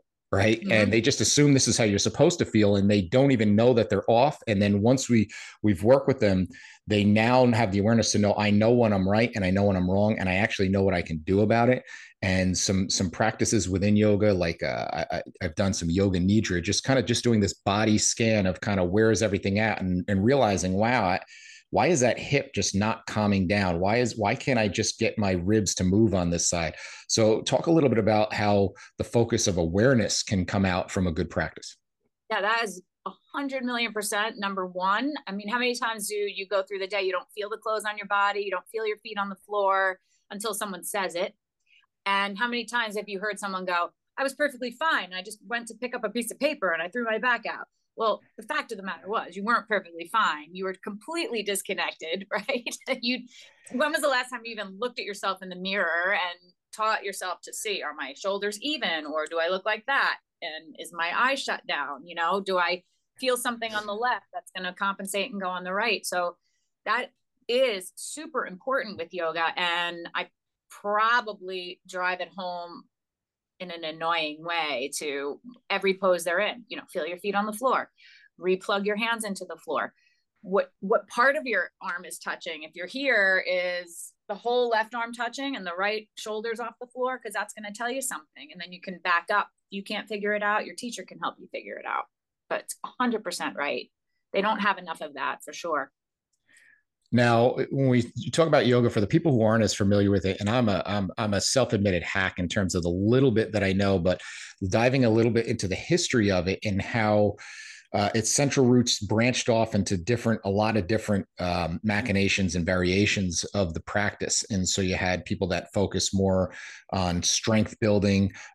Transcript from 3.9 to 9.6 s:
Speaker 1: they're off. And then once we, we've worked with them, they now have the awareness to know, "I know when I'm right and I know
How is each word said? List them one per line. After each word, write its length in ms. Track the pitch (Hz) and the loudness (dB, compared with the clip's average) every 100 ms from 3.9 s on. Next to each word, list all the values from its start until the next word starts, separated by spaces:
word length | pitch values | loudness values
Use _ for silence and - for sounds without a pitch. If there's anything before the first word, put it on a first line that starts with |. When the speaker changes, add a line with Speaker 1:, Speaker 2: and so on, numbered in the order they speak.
Speaker 1:
they're 180 | 101 - | 0 4
off. 300 | 113 143 - - | 4 4 0 -2
And 120 | 98 | 2
then 220 | 101 101 | 4 4
once 260 | 113 135 - | 4 2 4
we, 220 | 117 - - - - | 2 2 -4 -18 -2
we've 220 | 107 92 | 0 2
worked 240 | 104 135 139 | 6 6 4
with 120 | 127 | 2
them, 280 | 104 95 87 - - - - | 4 4 0 -6 -20 -16 0
they 160 | 104 | 2
now 420 | 101 104 113 127 123 | 6 6 6 6 6
have 200 | 113 110 | 4 2
the 60 | 101 | 2
awareness 340 | 104 113 - | 4 4 2
to 40 | 107 | 2
know, 160 | 101 - | 2 4
"I 140 | 104 | 4
know 220 | 104 110 | 4 6
when 200 | 123 110 | 4 4
I'm 140 | 98 95 | 2 2
right 220 | 107 123 110 | 2 2 0
and 100 | 92 | 0
I 60 | |
know 140 | 98 | 2